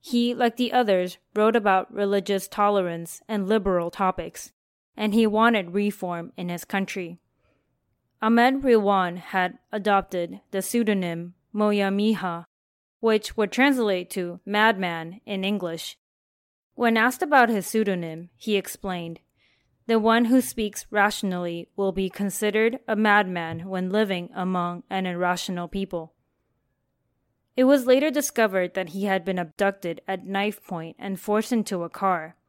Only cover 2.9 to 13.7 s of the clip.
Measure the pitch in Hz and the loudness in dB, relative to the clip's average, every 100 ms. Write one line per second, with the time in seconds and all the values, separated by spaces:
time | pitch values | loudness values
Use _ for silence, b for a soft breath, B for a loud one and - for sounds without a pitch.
2.9 | 170 170 - _ 214 190 220 196 180 170 | -4 -10 -14 _ -4 0 0 2 0 -2
3.9 | - 190 185 170 - - _ _ _ _ | -2 -2 -2 -6 -12 -20 _ _ _ _
4.9 | - 214 208 220 214 226 226 175 180 208 | -4 0 4 4 4 4 4 0 -2 -2
5.9 | 196 180 170 165 - 175 175 - 196 196 | -2 -6 -6 -10 -10 -8 -8 -4 -4 -4
6.9 | - 175 170 _ _ _ _ _ _ _ | -6 -10 -12 _ _ _ _ _ _ _
7.9 | _ _ _ 214 233 240 269 269 233 202 | _ _ _ 2 6 6 4 4 4 4
8.9 | 196 180 175 170 190 180 - _ 220 202 | 2 0 -4 -6 -2 -2 -4 _ -6 0
9.9 | 202 190 180 170 190 _ 196 185 240 220 | 0 0 -4 -6 -8 _ -6 -2 0 2
10.9 | 202 175 165 175 - _ 208 214 208 196 | 0 -2 -6 -10 -16 _ -2 0 2 0
11.9 | 196 208 214 190 170 170 _ _ _ _ | 0 0 0 -2 -8 -12 _ _ _ _
12.9 | _ 226 220 - - 208 - 277 | _ 0 0 0 -4 -2 2 2